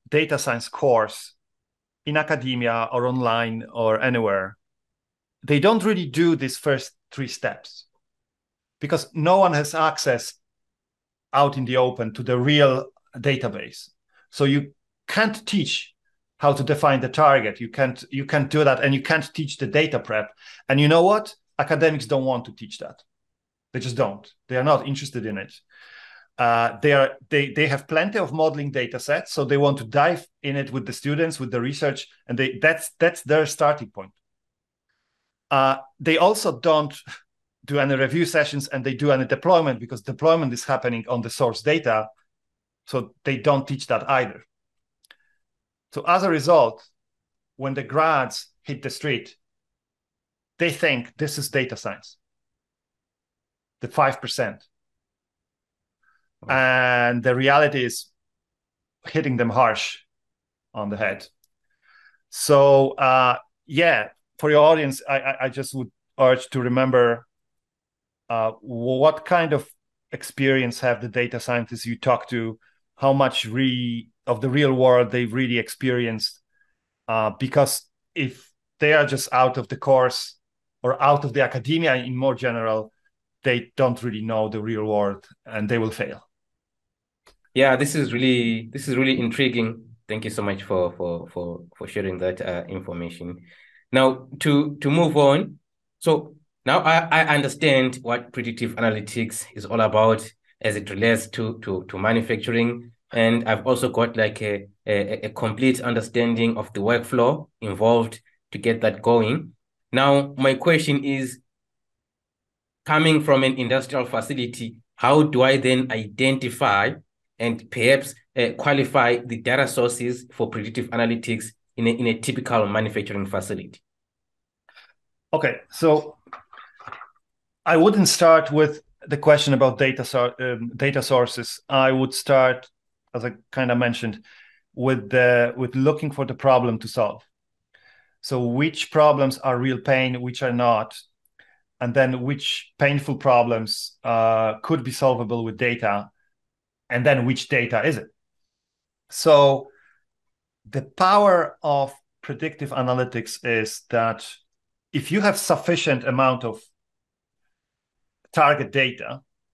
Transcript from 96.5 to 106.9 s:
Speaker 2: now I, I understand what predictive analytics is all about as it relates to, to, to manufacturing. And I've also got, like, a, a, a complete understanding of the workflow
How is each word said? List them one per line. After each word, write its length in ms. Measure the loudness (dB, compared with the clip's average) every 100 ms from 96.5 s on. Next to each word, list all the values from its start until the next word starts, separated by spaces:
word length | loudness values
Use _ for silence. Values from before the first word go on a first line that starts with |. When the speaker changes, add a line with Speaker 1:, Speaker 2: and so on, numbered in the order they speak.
| _
Speaker 2:
now 140 | 0 2
I, 300 | 4 2 4
I 240 | 2 4
understand 640 | 2 0 0 2 4 2 -2
what 300 | -4 -6 -6
predictive 440 | -10 -8 -6 -6 -2
analytics 720 | -2 -2 -6 -8 -8 -8 -14 -14
is 100 | -6
all 140 | 0
about 520 | 2 4 4 2 -2 _ _ _
as 160 | -6 -6
it 140 | -8
relates 360 | -2 0 0 -2
to, 280 | -8 -8 -8
to, 220 | -8 -8 -8
to 100 | -4
manufacturing. 920 | 0 0 0 -6 -4 -2 -2 -4 -14 _ _
And 360 | 0 2 2 0
I've 180 | -2 0
also 220 | -2 -2
got, 280 | -2 -2 0
like, 240 | -2 -2
a, 260 | -6 -6 -8 _ -4
a, 400 | -2 -2 -6 -8
a 20 |
complete 500 | -6 -6 0 0 0
understanding 760 | -2 -4 -2 -2 0 0 0 -2
of 160 | -6
the 80 | -4
workflow 680 | 0